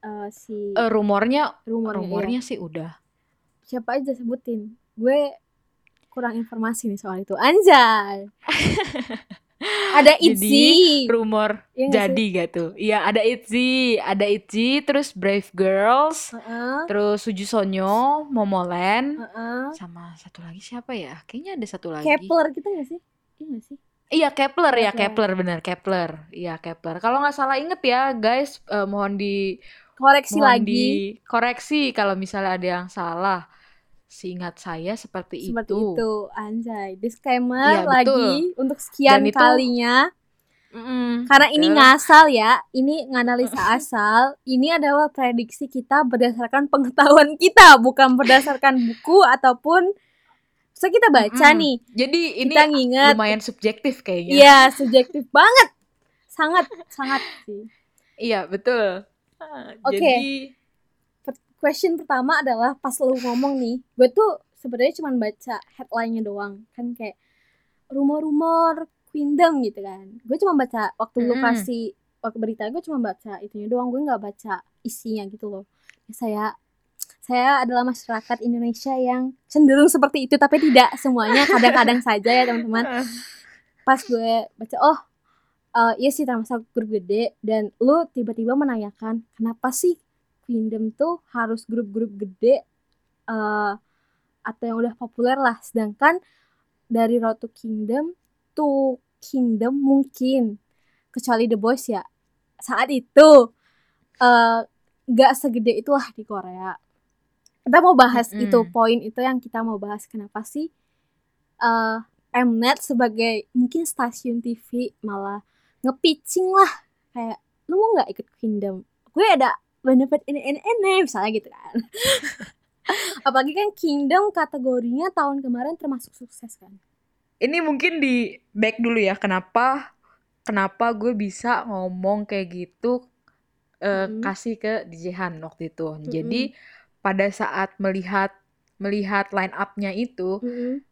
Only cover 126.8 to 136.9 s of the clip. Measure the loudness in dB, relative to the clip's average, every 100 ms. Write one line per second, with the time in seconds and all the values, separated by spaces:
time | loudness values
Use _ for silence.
126.8 | _ _ _ _ _ _ -4 -2 -2 -2
127.8 | -2 -2 -2 -2 -4 -10 _ -4 -4 -2
128.8 | -2 0 -2 -2 -2 -4 -2 -2 0 -2
129.8 | -8 _ _ _ _ _ -8 -4 -4 _
130.8 | -4 -2 -4 -4 -8 -8 -6 -4 -6 -8
131.8 | -8 -6 -4 -4 -6 -8 -8 -12 -16 _
132.8 | -4 -4 _ _ _ _ _ _ _ _
133.8 | -6 -4 -6 -6 -8 -8 -10 -8 -6 -6
134.8 | -8 -14 -12 -8 -10 -10 -18 _ -14 -10
135.8 | -10 -10 -10 -8 -6 -6 -6 -10 -20 -20
136.8 | _